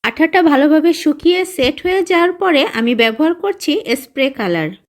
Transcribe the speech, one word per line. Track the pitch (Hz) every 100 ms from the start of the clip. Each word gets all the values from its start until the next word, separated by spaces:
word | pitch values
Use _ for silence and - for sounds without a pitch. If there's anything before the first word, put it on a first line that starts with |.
আঠাটা | 226 - 311 370
ভালোভাবে | 330 269 285 311 320
শুকিয়ে | 330 311 302 330 359 370
সেট | 359 254 285
হয়ে | 359 370
যাওয়ার | 359 349 339
পরে | 349 381 294 277
আমি | 226 233
ব্যবহার | 240 226 220 311
করছি | 339 403 392 - 320 - 262
স্প্রে | - - 269
কালার। | 269 202 170 156 190